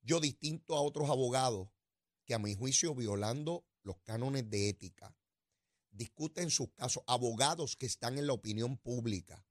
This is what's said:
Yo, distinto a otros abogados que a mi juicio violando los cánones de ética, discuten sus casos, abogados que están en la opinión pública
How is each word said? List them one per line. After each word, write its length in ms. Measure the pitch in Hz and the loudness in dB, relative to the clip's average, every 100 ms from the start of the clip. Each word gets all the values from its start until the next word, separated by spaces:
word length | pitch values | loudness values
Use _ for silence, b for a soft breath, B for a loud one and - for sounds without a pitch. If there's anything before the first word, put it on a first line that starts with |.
| 113 | 2
Yo, 140 | 165 | 2
distinto 560 | 151 135 147 160 _ 156 | 2 -2 -6 -6 _ 0
a 60 | |
otros 280 | 147 147 143 | 0 0 2
abogados 600 | 135 127 127 131 107 98 _ _ _ _ _ _ | 2 4 4 2 0 -6 _ _ _ _ _ _
que 80 | |
a 40 | 117 | -2
mi 180 | 104 98 | 0 -2
juicio 380 | 131 135 170 | 2 2 2
violando 720 | 135 113 101 104 131 151 170 _ _ | 0 0 2 0 -2 -4 -6 _ _
los 160 | 98 92 | -12 -10
cánones 500 | - 113 127 139 110 | -6 -4 -2 -2 -2
de 180 | 104 101 | 2 2
ética, 480 | 98 92 - 104 - _ _ _ _ _ _ _ | 0 -8 -16 -20 -20 _ _ _ _ _ _ _
discuten 580 | 101 110 _ 156 - 175 | -12 -12 _ -6 -2 0
sus 240 | - 123 | 2 0
casos, 300 | _ 127 127 - | _ -2 -2 2
abogados 720 | 123 123 113 139 170 151 - | 2 2 4 2 2 -2 -4
que 80 | 127 | -6
están 320 | - 117 131 | -4 -4 -2
en 100 | 143 | -2
la 60 | |
opinión 420 | 127 110 107 117 135 | -2 -2 -2 -2 -4
pública 720 | - 123 117 98 - 82 _ | -4 -4 -2 -2 -6 -20 _